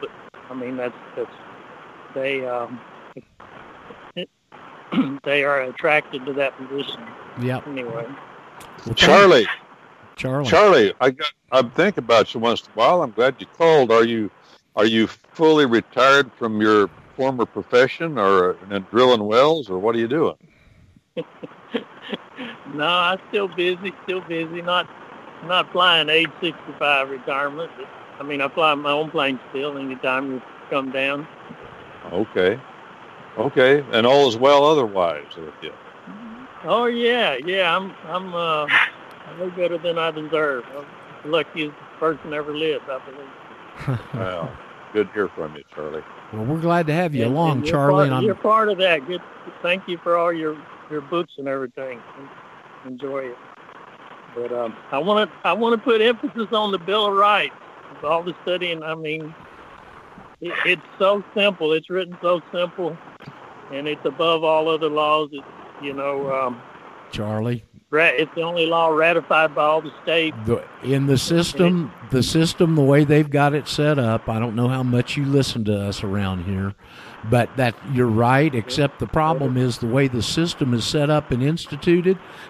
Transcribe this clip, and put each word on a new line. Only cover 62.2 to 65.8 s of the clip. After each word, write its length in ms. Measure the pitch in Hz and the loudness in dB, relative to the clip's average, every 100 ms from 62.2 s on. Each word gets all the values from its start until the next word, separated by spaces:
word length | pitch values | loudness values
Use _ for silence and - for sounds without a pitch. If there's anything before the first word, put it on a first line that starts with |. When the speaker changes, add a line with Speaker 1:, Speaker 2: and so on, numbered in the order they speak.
Speaker 1:
so 220 | 175 175 - | -2 -2 -2
simple, 420 | 180 175 190 170 165 - - - - - - - | -6 -4 -4 -8 -8 -16 -20 -20 -20 -20 -20 -14
and 160 | 139 147 | -10 -8
it's 160 | 147 | -6
above 400 | 151 139 165 165 | -6 0 0 2
all 240 | 160 156 160 | 2 2 2
other 220 | 160 156 | 0 0
laws. 400 | 151 151 156 151 | 0 2 2 0
It's, 140 | 147 - - - - | -8 -16 -20 -20 -14